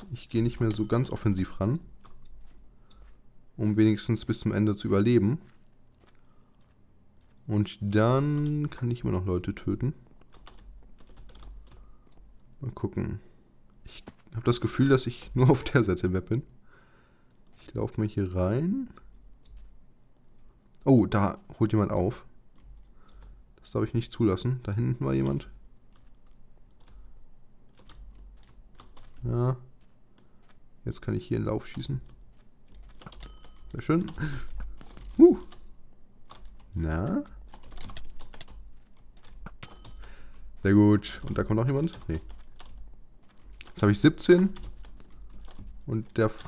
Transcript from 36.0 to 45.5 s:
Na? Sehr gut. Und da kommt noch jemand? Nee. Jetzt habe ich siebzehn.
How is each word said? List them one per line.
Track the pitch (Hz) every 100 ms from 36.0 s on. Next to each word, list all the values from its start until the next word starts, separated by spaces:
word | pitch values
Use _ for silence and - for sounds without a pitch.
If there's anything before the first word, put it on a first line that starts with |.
| - - - - - - -
Na? | 87 80 160 113 233 294 - - - - - - - - - - - - - - - - - - - - - - - - - - - - - - - - -
Sehr | 98
gut. | 101 104 107 - - -
Und | 101
da |
kommt | 98 107
noch | 123
jemand? | 139 170 - -
Nee. | 78 - - - - - - - - - - - - - - -
Jetzt | -
habe | 104
ich | 104
siebzehn. | - - - 180 190 - - - - - - - - - -